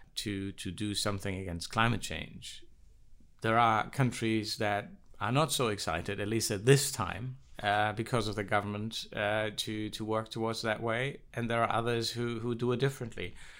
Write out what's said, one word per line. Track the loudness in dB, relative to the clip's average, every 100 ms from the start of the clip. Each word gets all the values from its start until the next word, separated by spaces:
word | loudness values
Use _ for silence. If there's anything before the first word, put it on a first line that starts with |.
| -12 -8
to, | -4 -4 -6
to | -6 -8
do | -4 -4 0
something | 0 -2 -4 -4
against | -4 -6 -2
climate | 2 4 2
change. | -4 -8 -8 -12 -14 -14 -18 -20 -20 -20 -20 -20 -20 -4
There | 2 6
are | 6 4 2
countries | 2 2 2 2 2 0 0
that | 0 0 -2 -14 -20 -4
are | 2
not | 4 2
so | 2 2
excited, | 0 0 -2 -2 -2
at | 0
least | 0 0
at | 2 6
this | 6 6
time, | -2 -4 -4 -8 -10 -14 -4
uh, | 2 2 2
because | 0 0 0 0
of | -2
the |
government, | 0 0 0 -4 -4 -6 -6 -2
uh, | 0 2 0 -4
to, | -4 -4 -6
to | -4
work | -2 -2 -2
towards | -2 -2 -2
that | -2 0
way. | 0 0 -2 -6 -10 -2
And | 2
there | 4
are | 4
others | 4 2 2 0
who, | -2 -2 -2
who | -2 0
do | 2
it | 4
differently. | 2 0 -6 -6 -6 -8 -14